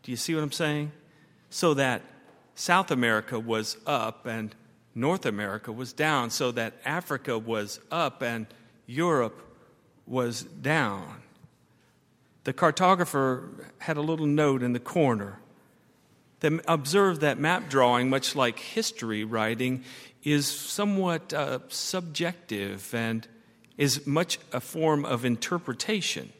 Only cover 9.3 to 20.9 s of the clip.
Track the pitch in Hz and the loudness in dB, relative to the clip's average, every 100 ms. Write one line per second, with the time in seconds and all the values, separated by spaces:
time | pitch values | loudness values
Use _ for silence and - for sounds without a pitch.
9.3 | - - - _ _ _ _ - 127 120 | -4 -20 -20 _ _ _ _ -4 -2 -2
10.3 | 113 - - 131 160 117 98 90 - - | -4 -12 -6 0 2 2 -2 -10 -16 -20
11.3 | _ - _ _ _ _ _ _ _ _ | _ -20 _ _ _ _ _ _ _ _
12.3 | _ - 131 165 147 185 190 175 139 131 | _ -8 2 2 6 6 6 4 2 2
13.3 | 127 - - - - - 151 156 160 151 | 0 -6 -16 -18 -10 -6 -2 -2 0 2
14.3 | 147 147 135 123 120 - 180 143 110 101 | 4 4 4 0 -2 -2 2 4 2 -2
15.3 | 98 - _ _ _ _ _ _ _ _ | -12 -20 _ _ _ _ _ _ _ _
16.3 | _ 151 160 - 165 139 196 196 160 147 | _ 0 2 2 2 4 4 4 4 2
17.3 | 120 151 180 175 135 123 123 127 135 - | 2 2 0 2 6 6 6 4 0 0
18.3 | 143 123 - - 226 220 - 117 107 107 | 2 0 0 -6 -4 -4 -6 -4 -4 -2
19.3 | 113 110 117 127 131 - - - _ 147 | 0 0 0 -2 -4 -8 -18 -20 _ 0
20.3 | 147 143 - - - 208 | 2 2 -4 -6 -2 0